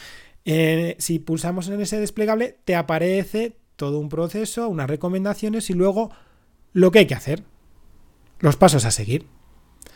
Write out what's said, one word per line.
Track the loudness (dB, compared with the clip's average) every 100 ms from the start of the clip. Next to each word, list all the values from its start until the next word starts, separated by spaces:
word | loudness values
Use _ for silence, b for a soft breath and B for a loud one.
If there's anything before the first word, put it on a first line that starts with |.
| B B B B -2
Eh, | 2 2 2 -2 -4
si | -4 -4
pulsamos | -2 -4 -4 -6 -6
en | -4
ese | -4 -4
desplegable, | -4 -2 0 0 -2 -6 -2
te | -2
aparece | 0 0 0 0 -2 -4 -6 -8 _ -8
todo | -4 -4
un | -4
proceso, | -4 -4 -4 -6 -6 -4
unas | -4 -4
recomendaciones | -2 -2 -2 -2 -2 -4 -4 -2
y |
luego | 0 2 0 -4 b b b b _ _
lo | 4 6
que | 8
hay | 6
que | 2
hacer, | -6 -8 -10 _ _ -20 -20 -20 -20 _ _ 0
los | 2 6
pasos | 6 6 2
a |
seguir. | -2 -2 -4 -6 -20 _ -20 _ _ B